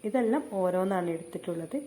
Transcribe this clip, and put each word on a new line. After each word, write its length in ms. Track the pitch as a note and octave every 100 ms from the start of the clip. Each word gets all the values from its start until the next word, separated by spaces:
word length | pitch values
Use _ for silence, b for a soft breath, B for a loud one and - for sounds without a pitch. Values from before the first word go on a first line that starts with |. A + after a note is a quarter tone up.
| G#3+
ഇതെല്ലാം 340 | B3+ A3+ C4+ - G3
ഓരോന്നാണ് 480 | F3+ F3+ F#3+ F#3+ F3 E3
എടുത്തിട്ടുള്ളത്. 600 | E3 E3+ - E3 E3 C#4